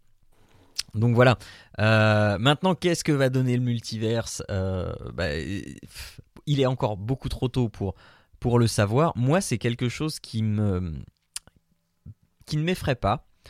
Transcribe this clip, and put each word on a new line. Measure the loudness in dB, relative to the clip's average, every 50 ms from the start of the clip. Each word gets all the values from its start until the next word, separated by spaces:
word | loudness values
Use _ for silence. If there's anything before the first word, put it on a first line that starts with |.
| _ _ _ _ _ _ _ _ -20 _ _ _ _ _ _ -14 -14 -8 -4
Donc | 0 2 2 6
voilà. | 6 6 6 6 4 -2 -14 -20 -20 -20 _ -4 0
Euh, | 2 4 4 6 6 6 4 4 4 2 2 2
maintenant, | 2 2 2 2 2 0 0
qu'est-ce | 2 2 0 0 0 0
que | 0 2
va | 2 2 2
donner | 2 2 0 2 0
le | 0 0
multiverse ? | 0 -2 -4 -4 -8 -8 -4 -2 -2 -2 -2 -4 -6 -10 -12 -8 -6
Euh, | -4 -2 -2 -2 -2 -4 -4 -6 -8 -10 -12 -12 -6
bah, | -4 -4 -4
pff, | -4 -4 -6 -6 -8 -8 -8 -12 -16 -18 -20 -20 -18 -18 -18 -18 -18 -20 -20 _ _ -14 -4
il | -2 2 2
est | 2
encore | 2 2 0 -2 -4 -2
beaucoup | -4 -4 -4 -4 -4 -4 -8
trop | -6 -4 -4 -2
tôt | 0 0 -2 -2
pour, | -2 -4 -6 -6 -6 -8 -14 -20 -20 _ _ _ _ -4
pour | -2 2 4 4
le | 4
savoir. | 4 4 2 2 2 4 2 2 2 0
Moi, | 0 0 2 2 2
c'est | 2 0 -4 -2
quelque | -2 -4 -4 -2 -4 -4
chose | -4 -4 -6 -6 -6 -8
qui | -14 -8 -6 -2 -2
me, | 0 0 0 0 0 0 -2 -4 -4 -8 -10 -12 -16 _ _ _ _ _ -16 -16 -16 _ _ _ _ _ _ _ _ _ _ _ -20 -20 _ _ _ _ _ -10
qui | -6 -4
ne | -2 0
m'effraie | 0 -2 -2 -2 -2 -2
pas. | 0 0 -2 -2 -2 -4 _ _ _ _